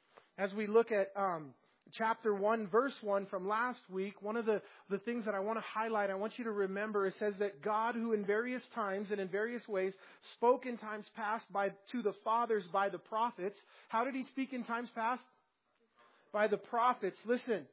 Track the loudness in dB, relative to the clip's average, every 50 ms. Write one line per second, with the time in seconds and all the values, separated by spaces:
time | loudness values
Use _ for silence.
0 | _ _ _ -20 -20 _ _ -2 -2 -2 0 -2 0 4 6 6 6 6 4 2
1 | 2 0 0 0 0 0 0 -2 -6 -10 -14 -20 _ _ _ _ _ -14 -6 -2
2 | 0 0 0 0 0 0 2 2 2 2 2 2 0 2 2 2 2 2 -2 -4
3 | -2 0 0 0 0 -2 -6 -4 -2 -2 0 0 0 -2 -4 -6 -10 -8 -6 -4
4 | -4 -4 -6 -8 -6 -4 -4 -2 0 2 0 0 -2 -6 -16 -20 -8 -6 -6 -4
5 | -2 -4 -4 -2 -2 -2 -2 -2 -2 -2 -2 -4 -4 -4 -4 -4 -2 0 0 2
6 | 2 0 0 -2 -4 -4 -4 -6 -6 -4 0 0 0 0 0 -2 -2 0 0 2
7 | 2 0 0 0 -2 -2 0 0 -2 -2 -4 -4 -4 -2 0 2 2 0 0 0
8 | 0 0 0 0 2 2 0 0 0 -2 -4 -6 -8 -8 -6 -4 -2 -2 -2 -2
9 | -4 -4 -4 -4 -2 -2 -2 -2 -2 -2 -4 -6 -6 -4 -2 0 0 -2 -2 -6
10 | -14 -20 -20 -20 -20 -20 -4 2 4 6 6 4 2 -4 -8 -8 -8 -8 -8 -8
11 | -10 -12 -10 -6 -4 -2 -2 -4 -4 -4 -2 0 0 0 -2 -6 _ -8 -4 -2
12 | -2 -2 -2 -2 0 2 2 2 4 4 2 0 0 0 0 2 2 2 0 -4
13 | -8 -4 -2 0 0 0 0 -2 -4 -6 -6 -8 -14 -20 -20 -20 -10 -2 0 0
14 | 0 0 0 -4 -6 -4 -4 -4 -4 -4 -4 -6 -4 -4 -4 -4 -4 -6 -6 -2
15 | -2 -2 -2 -2 -6 _ _ _ _ _ _ _ _ _ _ _ _ _ _ _
16 | _ _ _ _ _ _ 0 2 4 4 2 0 -2 -2 0 4 4 4 4 2
17 | -2 -4 -4 -4 -2 0 0 0 0 -2 -2 -2 -4 -8